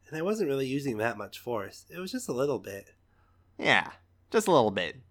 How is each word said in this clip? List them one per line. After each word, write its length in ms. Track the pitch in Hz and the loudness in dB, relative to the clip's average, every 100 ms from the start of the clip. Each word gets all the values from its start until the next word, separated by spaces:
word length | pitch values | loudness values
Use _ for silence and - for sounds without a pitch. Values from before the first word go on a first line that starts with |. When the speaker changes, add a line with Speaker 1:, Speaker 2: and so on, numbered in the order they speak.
| - | -12
Speaker 1:
And 100 | 156 | -6
I 40 | |
wasn't 260 | 180 220 160 | -2 -2 0
really 180 | 135 131 | 0 -2
using 300 | 139 139 107 | -4 -2 -2
that 200 | 117 104 | -2 -2
much 200 | 101 - | -10 -12
Force. 460 | 120 113 98 - - | -6 -6 -6 -12 -18
It 100 | 165 | -14
was 120 | 185 | -10
just 180 | 254 - | -8 -4
a 40 | |
little 260 | 123 143 113 | -2 0 0
bit. 300 | 98 98 - _ _ _ _ _ _ - | -4 -12 -14 _ _ _ _ _ _ -2
Speaker 2:
Yeah, 320 | - 107 - - _ _ - | 2 4 2 -8 _ _ -2
just 160 | 214 208 | 0 6
a 40 | |
little 200 | 156 107 | 6 6
bit. 260 | 98 85 - - | 2 -2 -6 -18